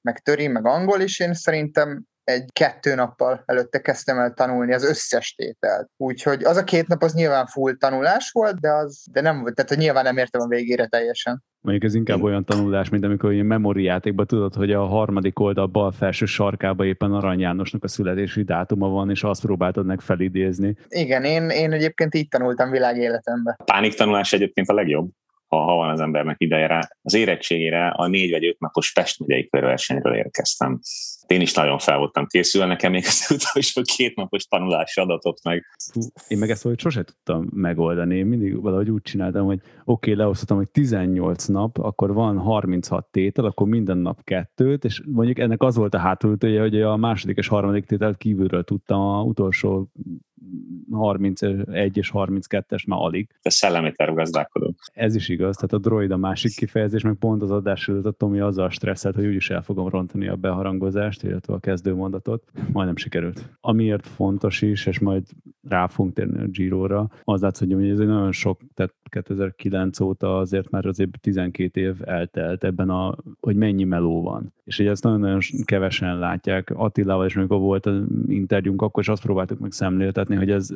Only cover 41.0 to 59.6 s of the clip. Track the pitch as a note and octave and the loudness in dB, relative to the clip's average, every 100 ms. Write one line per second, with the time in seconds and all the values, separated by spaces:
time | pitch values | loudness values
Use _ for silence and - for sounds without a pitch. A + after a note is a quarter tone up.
41 | F#2 F#2 F2 F2 - G2 G#2+ - G#2+ G2+ | 0 0 0 -2 -2 0 0 -2 -4 0
42 | G2 G2+ A2+ G2 F#2+ A2 F#2+ F2+ - F#2 | 0 2 0 0 0 0 0 -2 -2 -4
43 | - - F#2+ G2 A2+ - G2+ A#2 G2+ F#2 | -2 0 0 2 -2 2 2 2 2 0
44 | F2 - - F#2 F2+ - B2+ C#3 A#2 G2+ | 0 -4 -4 -4 -4 0 2 2 -2 -4
45 | - B2 A#2 B2 B2 A2 C3 A#2 G#2 F#2+ | -4 0 2 2 0 2 2 4 2 2
46 | F2 F#2 A2 G#2 A2+ G#2+ A2 G#2+ G#2+ G#2+ | 2 2 2 2 2 4 2 2 2 2
47 | A2+ G#2 G2+ F#2+ G2+ G#2 G2+ G2+ G2 G#2 | 2 0 -2 -2 2 2 2 0 0 0
48 | G#2+ G2+ A2 G2+ F#2+ F2+ F2 G2+ _ G2 | 0 0 0 2 2 0 -2 -4 _ 0
49 | G2 G2+ G#2+ A2 G2 F#2+ G2+ F#2+ F#2+ - | 2 0 0 0 0 2 0 0 -4 -10
50 | - E2 _ _ F#2+ F#2 - F2 - A2 | -14 -14 _ _ -16 -14 -12 -16 -8 -2
51 | A2 G2 G2 F#2+ G#2 G2 G2+ F2+ G2+ G2 | 0 2 0 0 -2 -2 -2 0 0 0
52 | F#2+ G#2 F#2+ G2 F#2+ G#2 - F#2+ - F#2 | -2 -2 0 -2 -2 -4 -4 -6 -4 -2
53 | E2 F2 G#2+ _ - - G2+ F2 D#2+ - | -2 -2 -6 _ -2 2 2 2 0 0
54 | D2+ D#2+ D#2+ D#2+ D2+ - D#2+ F2 - - | 0 2 0 0 -2 -2 -4 -6 -12 -4
55 | A2+ A2 F#2 F2 F#2+ G2 F#2+ G#2 G2+ A2 | 0 0 -2 -2 -2 -2 -2 0 2 2
56 | G2 F#2+ F#2+ F#2 A#2 - A2 - G#2+ G#2+ | 2 0 0 0 -2 -2 -2 0 0 0
57 | A2 G2+ A2+ G#2+ G#2 G2+ G2+ F#2+ - G2 | 0 0 0 0 0 0 0 -2 -2 -2
58 | G2 G2+ G#2 G2+ G2+ F#2+ F#2 - G2+ F#2+ | -2 0 0 2 0 0 -2 -2 -4 -2
59 | G2 G2 G#2 G2 - F2+ | -2 0 0 0 -2 -4